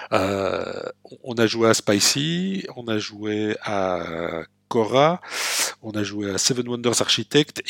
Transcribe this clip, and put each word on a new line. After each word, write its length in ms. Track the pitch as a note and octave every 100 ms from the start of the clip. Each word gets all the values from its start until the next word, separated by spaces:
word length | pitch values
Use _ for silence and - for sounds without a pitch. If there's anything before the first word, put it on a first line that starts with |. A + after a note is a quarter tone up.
| -
Euh, 680 | A2 F#2+ G2 F#2+ F2+ F2+ F#2+ - -
on, 140 | - C3
on 100 | C3+
a 120 | A#2 A2
joué 220 | A#2 A2+
à 60 |
Spicy, 880 | A2 - G#2 - C#3 D3+ E3+ F#3+ F#3+ F#3 -
on 100 | A#2
a 100 | G#2+
joué 580 | G#2 G#2 G#2+ G#2 G#2+ G#2
à 800 | - G2+ F#2+ F2+ E2+ E2 E2 E2 D#2+ _ _
Korra, 520 | A#2 G#2+ B2 D3+ F3+ - - - - - -
on 80 | A2+
a 100 | G#2
joué 280 | G2+ G#2 G2+
à 80 | F#2+
Seven 280 | - B2 A#2+
Wonders 320 | A#2+ A#2+ A2+
Architect 640 | - - A2+ C#3+ D3 - -